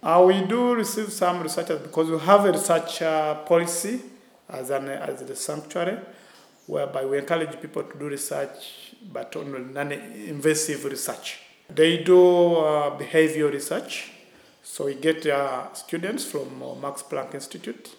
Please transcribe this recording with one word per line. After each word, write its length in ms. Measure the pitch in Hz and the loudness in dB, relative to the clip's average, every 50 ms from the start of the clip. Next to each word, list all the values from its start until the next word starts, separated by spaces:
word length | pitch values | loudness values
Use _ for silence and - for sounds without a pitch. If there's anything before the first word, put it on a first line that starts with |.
| - | 2
Uh, 220 | 156 165 175 180 | 4 8 8 10
we 140 | 185 190 196 190 | 8 8 6 2
do 320 | 190 220 240 247 247 240 | 0 0 2 2 2 2
receive 380 | 233 214 - - 220 220 208 - | 2 0 -2 -2 -6 -6 -6 -2
some 280 | - 185 175 175 180 | 0 0 0 0 0
researchers 400 | 165 156 - - 165 - 165 151 | -4 -4 -4 -4 -4 -4 -4 -6
because 300 | - - - 160 160 160 | -6 -6 -2 0 0 0
we 80 | 160 160 | 0 -2
have 260 | 151 170 202 202 202 | 4 6 6 8 8
a 60 | 202 | 4
research, 520 | 175 156 - - 170 160 - - - - 170 | 2 2 2 2 2 0 0 -2 -6 -4 -2
uh, 340 | 160 156 156 156 151 151 151 - | 0 0 0 0 0 -2 -4 0
policy 560 | - 175 170 170 170 170 - - 202 233 254 - - - - _ _ _ _ _ _ | 2 2 2 2 0 -4 -4 -4 -4 -6 -6 -10 -14 -20 -20 _ _ _ _ _ _
as 220 | - 135 131 127 | -12 -12 -6 -4
an, 180 | 139 135 139 139 | -4 -4 -4 -6
as 340 | 135 127 - 127 135 127 131 | -8 -8 -8 -8 -8 -8 -10
the 140 | 127 135 | -12 -10
sanctuary, 600 | - - - 151 151 151 - - 180 175 180 208 240 - - - - - - - - - _ _ _ _ | -10 -8 -8 -8 -10 -10 -8 -6 -4 -4 -4 -6 -6 -10 -16 -20 -20 -20 -20 -20 -20 -20 _ _ _ _
whereby 380 | - - 147 143 143 - 131 135 | -8 -6 -4 -4 -4 -4 -6 -4
we 140 | 135 139 143 | -2 -2 -2
encourage 420 | 139 143 170 165 160 151 - - | -2 0 -2 -2 -2 -4 -6 -12
people 240 | - 151 - 160 - | -14 -10 -8 -8 -8
to 120 | - - | -8 -10
do 120 | 143 143 147 | -10 -8 -8
research, 840 | 143 139 - - 143 143 143 139 - - - - - - - - - _ 233 196 156 | -8 -8 -8 -6 -6 -6 -6 -6 -10 -16 -18 -18 -18 -20 -20 -20 -20 _ -20 -12 -12
but 240 | - 139 - - | -12 -12 -10 -10
only 240 | 165 160 143 139 131 | -12 -10 -8 -10 -10
non-invasive 1200 | 123 131 135 143 143 147 143 139 - - - - - 185 151 143 139 156 156 151 - - 147 139 139 | -10 -10 -8 -6 -6 -6 -6 -8 -10 -16 -16 -14 -12 -10 -10 0 2 2 2 2 0 -4 -4 -4 -4
research. 520 | 139 135 123 - - 117 - - - - - - - _ _ _ _ | -6 -6 -6 -6 -6 -8 -8 -10 -12 -14 -14 -18 -20 _ _ _ _
They 280 | 160 143 156 165 170 170 165 | 2 4 4 6 4 2 4
do, 540 | 180 180 180 180 180 180 175 175 170 170 | 8 8 10 10 10 8 8 6 6 6
uh, 420 | 165 156 151 151 151 147 143 - 139 | 4 4 4 4 2 2 0 -2 -6
behavioral 540 | 143 - - 160 160 156 156 160 151 147 143 | -10 0 4 4 4 4 4 2 0 0 0
research. 580 | 139 139 - - 220 - - - - - - - - - _ _ - _ _ _ _ _ | -2 -4 -4 -6 -6 -6 -8 -10 -10 -10 -12 -16 -20 -20 _ _ -20 _ _ _ _ _
So 220 | - - - 143 | -16 -10 -6 -4
we 100 | 143 139 | -6 -4
get, 280 | 131 139 160 160 160 156 | -2 0 0 0 0 0
uh, 480 | 151 143 139 139 135 131 127 123 - - | 0 0 0 0 -2 -4 -6 -8 -10 -14
students 520 | - - - - 170 170 190 160 294 - | -16 -10 -8 -8 -6 -4 -4 -6 -6 -8
from, 360 | - - 147 135 - 131 131 | -6 -6 -8 -8 -8 -12 -12
uh, 140 | 131 131 - | -12 -12 -12
Max 300 | 131 135 139 139 - - | -8 -8 -8 -8 -10 -12
Planck 300 | - - 143 131 - - | -8 -8 -8 -8 -8 -10
Institute 540 | 139 - - - 90 - 110 117 - - - - | -12 -12 -12 -14 -12 -12 -12 -12 -12 -14 -20 -20